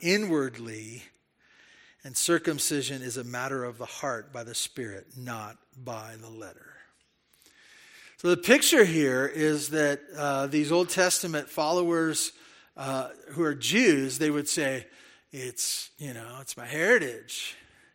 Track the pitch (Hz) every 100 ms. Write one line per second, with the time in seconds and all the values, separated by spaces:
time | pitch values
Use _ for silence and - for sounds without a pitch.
0 | 170 202 208 156 135 120 113 110 110 120
1 | - _ _ _ _ _ _ - - _
2 | 139 127 - 165 165 147 - 147 127 135
3 | 123 120 120 123 135 135 123 117 117 -
4 | 143 113 107 127 113 110 - - 113 98
5 | - 127 123 113 107 110 _ 131 123 113
6 | 110 110 113 110 101 - - - - _
7 | _ _ _ _ _ _ - - - -
8 | - - 175 175 175 285 - 302 190 160
9 | 139 127 135 156 156 151 143 156 147 143
10 | - 151 143 139 139 151 147 170 180 190
11 | 180 - 180 156 139 - 151 180 175 165
12 | 160 147 - - - - _ - 135 135
13 | 127 - - 147 156 143 113 208 240 143
14 | 135 127 151 147 147 - 139 131 - -
15 | - - _ 139 127 120 - - - -
16 | 147 120 117 127 135 - 120 151 180 240
17 | 139 113 - - - - - _ _